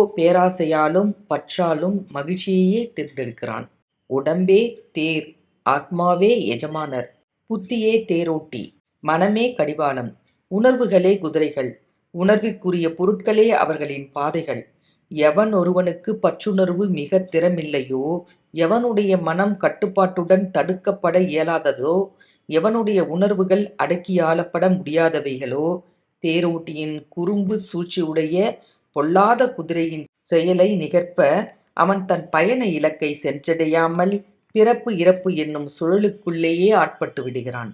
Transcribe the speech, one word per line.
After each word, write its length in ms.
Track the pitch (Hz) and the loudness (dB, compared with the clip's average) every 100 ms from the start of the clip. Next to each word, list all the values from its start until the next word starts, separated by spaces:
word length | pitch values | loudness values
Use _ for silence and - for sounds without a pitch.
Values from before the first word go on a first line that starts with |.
| 208 | 4
பேராசையாலும் 1000 | - 165 180 180 185 156 156 156 180 208 - - | 2 4 4 2 0 0 2 2 2 0 -2 -6
பற்றாலும் 720 | 147 - - 175 151 - 202 - | -6 -6 -4 -2 0 -2 -4 -6
மகிழ்ச்சியையே 720 | 139 147 185 196 185 185 220 233 | -10 -6 -6 0 2 4 2 -2
தேர்ந்தெடுக்கிறான். 760 | - 143 131 117 113 - 110 120 _ _ _ - | -8 -10 -8 -10 -8 -8 -8 -12 _ _ _ -6
உடம்பே 500 | 135 139 175 185 196 233 - - | -4 0 0 4 4 4 -4 -10
தேர், 360 | 160 156 156 - - _ _ - | -4 -2 -2 -6 -16 _ _ -2
ஆத்மாவே 680 | 139 - 170 180 175 202 240 113 | -2 -2 -2 0 2 2 2 0
எஜமானர், 600 | 120 151 156 151 127 - _ _ _ - | -4 -6 -6 -6 -6 -8 _ _ _ -8
புத்தியே 440 | 220 185 233 220 226 | -8 -6 -2 0 0
தேரோட்டி, 600 | 220 170 170 160 156 120 - _ _ _ | 0 -2 -2 -4 -6 -12 -12 _ _ _
மனமே 420 | 151 165 196 214 247 | -2 2 2 2 0
கடிவாளம், 600 | 247 147 151 143 131 117 - _ _ - | 0 -2 0 -2 -2 -6 -12 _ _ -6
உணர்வுகளே 640 | 190 247 247 220 185 185 202 | 2 4 4 2 4 4 2
குதிரைகள், 540 | 156 156 151 143 127 - _ _ _ | 0 0 0 -2 -6 -8 _ _ _
உணர்விற்குரிய 720 | 170 190 208 220 185 180 175 165 | -2 2 2 0 -4 -4 0 -2
பொருட்களே 580 | 165 185 196 - 214 220 208 | 0 0 0 0 4 4 4
அவர்களின் 540 | - 151 147 139 139 | 0 -2 -6 -8 -10
பாதைகள். 520 | 143 147 165 156 120 - _ _ _ - | -6 -4 -4 -6 -8 -10 _ _ _ -10
எவன் 400 | 151 151 165 220 | 0 2 4 2
ஒருவனுக்கு 580 | 202 175 180 180 165 - 214 | 2 2 2 0 -2 -6 -2
பற்றுணர்வு 680 | 175 - 214 190 185 180 202 | -2 -2 -2 0 0 0 -2
மிக 300 | 156 143 190 185 | -2 0 -2 0
திறமில்லையோ, 760 | 165 175 175 151 143 127 131 143 175 175 _ _ | 0 0 0 -4 -4 -4 -4 -4 -4 -8 _ _
எவனுடைய 580 | 156 165 233 240 208 202 185 | -2 0 0 0 0 2 0
மனம் 320 | 160 170 202 190 | 0 0 0 0
கட்டுப்பாட்டுடன் 880 | - - 196 196 185 185 170 185 190 | -2 0 -2 0 0 0 2 2 2
தடுக்கப்பட 640 | 156 147 185 208 196 175 175 | -2 -2 -2 -4 -2 0 2
இயலாததோ, 760 | 180 151 160 165 147 123 139 180 196 _ _ _ - | 2 0 0 0 -2 -2 0 0 -2 _ _ _ -4
எவனுடைய 520 | 156 202 226 214 196 147 | 0 0 0 0 0 0
உணர்வுகள் 560 | 170 196 190 185 190 202 - | 0 0 2 2 0 0 -4
அடக்கியாளப்பட 840 | 143 180 185 180 160 165 165 175 185 | -2 -2 -2 0 0 0 -2 0 0
முடியாதவைகளோ, 960 | 170 139 160 165 156 135 131 131 135 160 180 - _ _ _ | 0 0 0 0 0 -4 -6 -6 -4 -4 -4 -10 _ _ _
தேரோட்டியின் 720 | 165 165 175 165 165 151 156 151 - | -2 0 0 -2 -8 -10 -8 -10 -10
குறும்பு 480 | - 175 202 190 214 | -6 -2 0 0 -4
சூழ்ச்சியுடைய 840 | - 170 175 185 156 160 156 175 220 - _ _ _ 151 | -4 -8 -6 -4 -2 -2 0 0 0 -4 _ _ _ -2
பொல்லாத 540 | 151 185 208 240 254 | 2 4 4 4 0
குதிரையின் 560 | - 165 170 165 156 147 _ | -2 -6 -4 -4 -6 -12 _
செயலை 440 | - 165 170 180 190 196 | 0 2 4 4 4 2
நிகர்ப்ப, 520 | 185 175 175 - 143 175 - - _ - | 0 0 0 2 2 2 -2 -10 _ 0
அவன் 260 | 175 196 190 | 2 0 0
தன் 200 | 170 156 | -2 0
பயண 320 | 156 180 254 220 | 0 2 0 0
இலக்கை 420 | 151 151 - 151 143 | 0 -2 -2 -6 -4
சென்றடையாமல் 1000 | 143 143 165 165 156 165 165 170 185 202 - _ _ | -6 -4 -2 -2 2 2 2 0 0 -2 -8 _ _
பிறப்பு 360 | 220 220 240 240 190 | 2 4 2 -2 2
இறப்பு 340 | 185 185 185 156 | 4 4 2 -2
என்னும் 340 | 151 151 143 | -4 -6 -8
சுழலுக்குள்ளேயே 1000 | - 165 196 208 202 175 165 165 170 196 | -4 0 2 0 -2 -6 -2 0 2 4
ஆட்பட்டு 480 | 202 156 - 156 - | 4 2 -2 -8 -8
விடுகிறான். 480 | 127 127 123 123 113 | -8 -8 -8 -10 -12